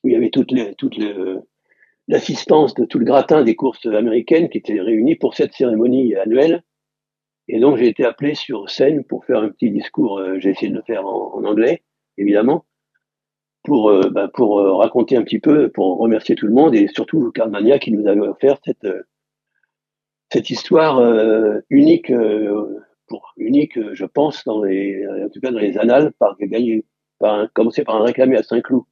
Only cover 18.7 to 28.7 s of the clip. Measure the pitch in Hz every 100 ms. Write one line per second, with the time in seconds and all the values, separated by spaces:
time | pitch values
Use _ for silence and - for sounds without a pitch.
18.7 | - 101 92 - _ _ _ _ _ _
19.7 | _ _ _ _ _ _ 120 - 117 -
20.7 | 160 156 131 120 113 110 110 110 104 _
21.7 | 139 156 170 - 123 107 107 107 104 104
22.7 | 104 _ _ _ 117 - - 110 139 147
23.7 | 117 107 - 90 139 151 139 131 107 98
24.7 | 95 98 98 101 98 104 101 127 117 104
25.7 | 95 113 127 151 - 104 101 101 110 120
26.7 | 110 - _ _ _ 107 104 110 - 113
27.7 | - 110 110 117 123 131 120 - 120 -